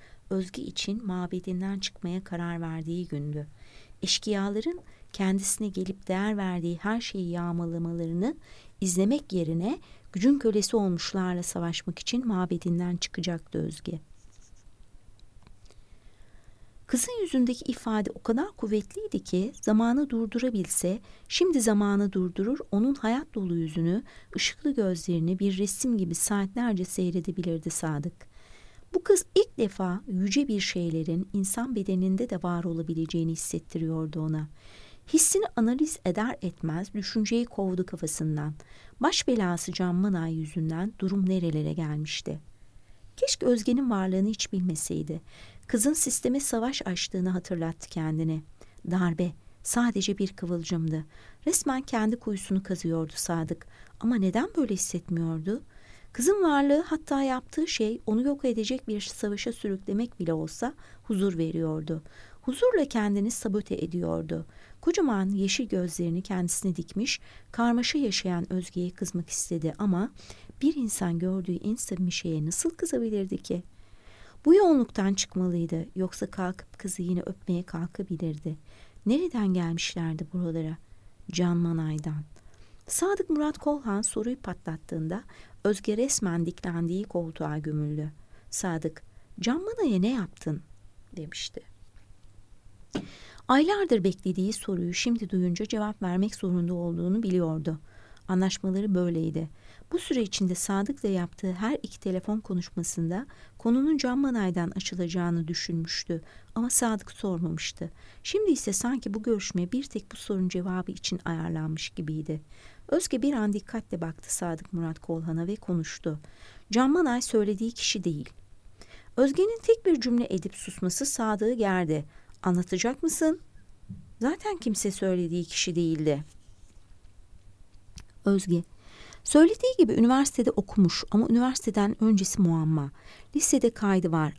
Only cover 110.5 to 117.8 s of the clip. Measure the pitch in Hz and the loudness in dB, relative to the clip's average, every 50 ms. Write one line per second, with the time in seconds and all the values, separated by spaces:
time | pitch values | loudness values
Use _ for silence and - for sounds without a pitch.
110.5 | - 180 175 185 185 185 180 - 190 - - - 180 175 - 170 165 160 165 170 | 0 -2 -2 -2 -2 -2 -4 -4 -8 -6 -6 -4 -4 -4 -2 -4 -4 -2 -2 -2
111.5 | 165 156 156 160 160 156 - - - - 156 151 156 156 151 156 156 151 - - | -2 -2 -2 -2 -4 -4 -6 -8 -8 -8 -6 -4 -4 -4 -4 -4 -6 -6 -6 -12
112.5 | - - - - - - - - - 349 - - 269 233 247 285 294 226 214 208 | -20 -20 -20 -20 -20 -16 -4 0 0 0 2 0 -2 0 0 2 2 2 0 0
113.5 | 202 208 - - - 220 - - 196 170 170 165 160 - - - - - - 170 | 0 -2 -4 -6 -8 -8 -6 -6 -6 -4 -4 -6 -6 -10 -8 -6 -6 -4 -2 -4
114.5 | 160 156 - - - 170 165 160 160 - - - 165 165 160 170 160 165 170 180 | -4 -6 -8 -6 -4 -4 -4 -4 -4 -8 -6 -6 -4 -4 -2 -2 -2 -2 -2 -2
115.5 | 208 - - - 180 165 160 - - - - 165 151 151 - - - - - - | -4 -6 -4 -2 -2 0 -2 -2 -8 -6 -4 -4 -4 -4 -10 -16 -20 -20 -20 -20
116.5 | - - - - 208 233 262 269 302 359 339 269 240 247 - - - 214 208 208 | -20 -20 -10 0 2 4 6 6 6 4 4 4 2 0 -2 2 2 2 2 2
117.5 | 208 190 226 233 233 - | 0 0 -2 -4 -4 -2